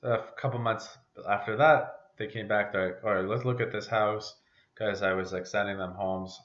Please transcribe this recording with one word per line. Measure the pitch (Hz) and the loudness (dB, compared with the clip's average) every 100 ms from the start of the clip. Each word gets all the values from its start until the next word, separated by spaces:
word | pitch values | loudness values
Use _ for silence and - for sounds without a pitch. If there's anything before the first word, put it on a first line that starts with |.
a | 127 117 - - | 0 0 -2 -6
couple | 135 120 | -4 0
months | 117 107 - - _ - - | 0 -2 -4 -18 _ -10 -2
after | 104 107 110 | -2 0 4
that, | 151 143 - - - - | 8 8 4 -8 -16 -10
they | 107 | -8
came | 113 107 | -6 0
back. | 107 101 | 0 2
They're | 98 92 | 0 0
like, | 90 | 0
"All | 110 | 0
right, | 98 | 0
let's | 95 113 | 0 0
look | 123 120 | 0 0
at | 113 | -2
this | 107 - | -4 -2
house." | 113 107 107 - - _ _ _ - | 2 2 0 -4 -14 _ _ _ -6
'Cause | 110 98 | -4 0
I | 98 | 2
was, | 95 92 | 0 0
like, | 92 92 | -4 -4
sending | 104 101 98 | -2 -2 -2
them | 92 | -6
homes | 92 95 95 92 - | -4 -2 -2 -4 -12